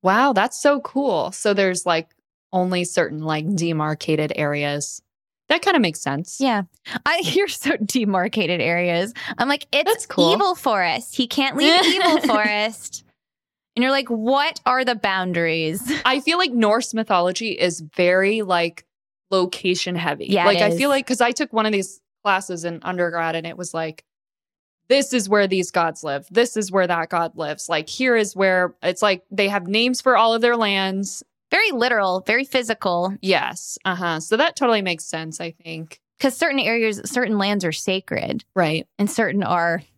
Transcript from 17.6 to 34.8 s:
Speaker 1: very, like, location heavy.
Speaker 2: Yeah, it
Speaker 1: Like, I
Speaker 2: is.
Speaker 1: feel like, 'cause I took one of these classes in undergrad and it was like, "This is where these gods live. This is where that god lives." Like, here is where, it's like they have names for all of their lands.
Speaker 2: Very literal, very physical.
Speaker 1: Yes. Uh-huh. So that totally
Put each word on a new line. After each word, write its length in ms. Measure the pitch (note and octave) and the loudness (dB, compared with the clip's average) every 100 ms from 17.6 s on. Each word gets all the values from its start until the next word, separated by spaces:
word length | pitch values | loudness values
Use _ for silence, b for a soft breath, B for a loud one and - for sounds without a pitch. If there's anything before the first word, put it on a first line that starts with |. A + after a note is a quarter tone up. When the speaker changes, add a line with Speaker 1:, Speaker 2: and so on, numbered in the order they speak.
| F3+ E3 | -2 -2
Speaker 1:
very, 600 | D#3 - F3 F#3 G3 A3 | -10 0 2 4 2 0
like, 420 | G3+ F3+ E3+ E3 _ _ _ _ _ | 0 0 0 -6 _ _ _ _ _
location 640 | F#3+ F#3 - F#3+ F3+ F#3 F3+ | 0 0 -2 -2 -2 -2 -4
heavy. 320 | E3 D3 - | -4 -4 0
Speaker 2:
Yeah, 140 | G3 | 2
it 40 | F3+ | 4
Speaker 1:
Like, 100 | F#3+ | 4
I 60 | G#3 | 2
Speaker 2:
is. 80 | E3+ | 2
Speaker 1:
feel 120 | C#4 | 2
like, 160 | C#4 C4 | 0 0
'cause 140 | B3+ | 0
I 100 | A#3+ | 2
took 200 | A#3+ D4 | 0 -2
one 140 | A3 A3 | 0 0
of 60 | |
these 280 | G#3 F#3+ - _ _ | -2 -4 -12 _ _
classes 400 | G#3 F#3+ F#3+ F3 | -2 -2 -2 -8
in 160 | E3+ E3+ | -6 -6
undergrad 520 | - F3+ F3 E3+ E3 E3 | -8 -2 -2 -2 -2 -4
and 100 | E3 | -6
it 120 | F3 | -10
was 160 | F3 | -8
like, 300 | E3 D#3+ D#3 _ _ _ _ _ _ _ _ _ | -6 -8 -10 _ _ _ _ _ _ _ _ _
"This 260 | C#4 C#4 | 2 4
is 140 | B3+ G3 | 0 2
where 180 | G#3 G3 | 2 4
these 220 | F#3 F3+ | 2 0
gods 320 | F#3 E3 D#3+ | 0 0 -4
live. 220 | D#3 C#3 - | -6 -6 -2
This 240 | F#3 A#3+ A3 | 0 2 0
is 140 | G3+ | -2
where 160 | F#3+ F3+ | 0 2
that 220 | E3+ D#3+ | 0 -2
god 240 | F3 E3 E3+ | -2 -2 -4
lives." 320 | D3+ D3+ - | -6 -6 -2
Like, 180 | D#3+ D#3 | -4 -2
here 260 | - B3+ A#3 | -2 2 2
is 200 | G#3 F#3+ | 2 0
where, 380 | F#3+ F#3 F3+ - | 2 2 0 -2
it's 200 | E3 F#3 | -4 2
like 200 | G#3 F#3 _ | 2 0 _
they 180 | G3 G3 | 0 0
have 180 | G3+ F3+ | 0 0
names 320 | G#3 A#3+ B3+ | 0 2 0
for 140 | - A#3 | 2 4
all 160 | A3+ | 4
of 80 | A3+ | 4
their 140 | A#3+ A#3+ | 2 4
lands. 640 | G#3+ G3 F#3+ F#3+ G3 - - _ _ | 2 2 0 -2 -6 -8 -16 _ _
Speaker 2:
Very 200 | F#4 G#4+ | 0 2
literal, 500 | C4+ A#3+ A#3 G3 F#3 | 2 2 2 2 0
very 220 | F#3 A3+ | 0 0
physical. 720 | C4+ C4 A#3 A3 G3 F3 F3+ G3+ | 0 -2 -2 -2 0 0 -2 -4
Speaker 1:
Yes. 560 | F#3+ F3 - F3+ - - F#3+ | 0 2 0 -8 -12 -6 -4
Uh-huh. 340 | F3+ F3 D#3+ | -2 -2 -4
So 160 | D#3 A3 | -2 0
that 180 | E4 - | 0 2
totally 260 | B3+ A3 | 2 2